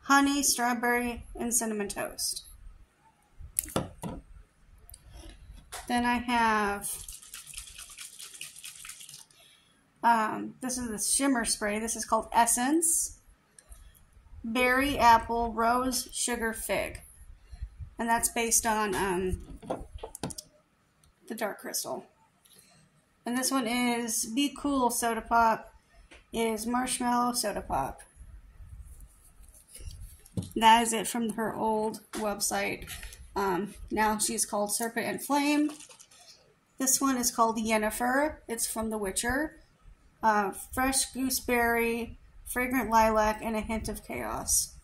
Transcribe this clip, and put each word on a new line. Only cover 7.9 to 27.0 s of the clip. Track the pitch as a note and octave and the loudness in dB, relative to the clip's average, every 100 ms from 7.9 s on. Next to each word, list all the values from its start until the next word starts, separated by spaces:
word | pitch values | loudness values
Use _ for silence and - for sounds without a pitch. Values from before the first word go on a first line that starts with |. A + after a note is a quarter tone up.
| - - - - - - - - - - - - - - - - - _ _ _ _ | -16 -18 -16 -18 -16 -16 -16 -18 -16 -18 -16 -18 -20 -20 -20 -20 -20 _ _ _ _
um, | A#3 A#3 G#3+ - G#3+ - | 4 4 2 -2 -8 -8
this | B3+ B3 | -6 -6
is | A#3+ | -6
the | G#3 | -4
shimmer | - - C#4 B3+ G#3 | 0 2 2 2 0
spray. | - G#3+ G#3 | -2 -2 -2
This | A3+ A3+ | -4 -6
is | |
called | - A3 A3 | 0 0 2
Essence, | - A3+ B3 B3+ D#4+ F4 - - - - - _ - _ - - - - - - - | 4 4 4 2 2 2 0 -2 -8 -20 -20 _ -20 _ -20 -20 -20 -20 -20 -20 -12
berry, | A#3 A#3 B3+ B3+ C#4+ C#4 | -4 2 4 4 2 6
apple, | - A3+ - A#3 A#3 | 8 8 6 -2 0
rose, | A3 A#3 B3 C4 B3 - | 2 2 2 2 -2 -4
sugar, | - - A#3+ A3+ | -4 -2 0 -2
fig. | A3 - F#3+ D#2+ - - - - - - - - - - - | -2 -2 -2 -2 -8 -18 -20 -20 -20 -20 -12 -12 -10 -14 -4
And | A#3 | 2
that's | A#3 A#3 | 2 2
based | A#3+ A3+ A3 A#3 | 0 2 2 2
on, | A3 G#3 F#3 | 2 2 0
um, | G3 F#3 F#3 F3 - - - - - - - - - - - _ _ _ _ _ _ _ - | 0 0 0 -4 -10 -18 -8 -8 -8 -14 -14 -10 -10 -10 -16 _ _ _ _ _ _ _ -12
the | A3+ | -4
Dark | G#3 - | -4 -4
Crystal. | - - - - - _ _ _ _ - - - _ _ _ _ - | -8 -8 -6 -8 -10 _ _ _ _ -20 -20 -20 _ _ _ _ -4
And | B3 | -2
this | B3+ | 2
one | C4+ A3+ | 0 0
is | B3 B3 A#3 A#3 A3 A3+ | 0 2 0 -2 -4 -2
Be | A3+ C#4+ - | 0 0 0
Cool | C#4+ C4+ B3 | -2 2 2
Soda | A#3+ A#3 A3 | 2 0 -2
Pop, | - A#3 A3+ G#3+ - - _ - - - _ | 2 4 6 2 -4 -20 _ -20 -20 -20 _
is | A3+ A3+ A3 A3+ | -2 0 0 -2
marshmallow | B3 B3+ - | -2 -2 0